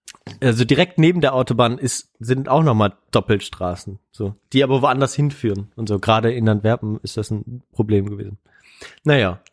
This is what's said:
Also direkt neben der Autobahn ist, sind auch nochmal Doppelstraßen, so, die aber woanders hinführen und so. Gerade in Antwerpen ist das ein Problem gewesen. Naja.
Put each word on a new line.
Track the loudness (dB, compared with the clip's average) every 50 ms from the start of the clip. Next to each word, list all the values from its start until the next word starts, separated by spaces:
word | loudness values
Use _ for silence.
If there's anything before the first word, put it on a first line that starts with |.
| _ -20 -20 _ -20 -18 -8 -2
Also | 0 0 2 2 2
direkt | 2 2 2 2 0 2 4
neben | 4 4 4 4
der | 2 0 2
Autobahn | 0 0 0 2 2 2 2 0 -2
ist, | -4 -4 -4 -6 -10 _ _ -8
sind | -2 -2 -2 -2 0 0
auch | 2 4
nochmal | 4 4 4 4 2 2 0 _ _ -2
Doppelstraßen, | 0 0 2 2 -2 -2 -2 -8 -10 -8 -6 -6 -6 -8 -12 -16 -18 -18 _ _
so, | _ -8 -8 -8 -8 _ _ -2
die | 0 2 2
aber | 2 2 2
woanders | 2 2 2 2 -2 -2 0
hinführen | -2 -2 -2 -2 -2 -4 -4 -4 -4 -8 -12 -10
und | -8 -6 -4
so. | -4 -2
Gerade | 2 2 2 2 2 0
in | 0 0 2 2
Antwerpen | 2 2 2 0 0 0 -2 -6 -8 -8
ist | -8 -10 -8
das | -8 -6 -6
ein | -6 -8 -8 -12 -16 -16 _ _
Problem | _ -4 -2 0 0 0 0 -2
gewesen. | -8 -12 -12 -14 -14 -18 _ _ _ _ _ _ _ -20 -20 -20 -14 _ 0
Naja. | 2 2 2 2 0 -2 -6 _ _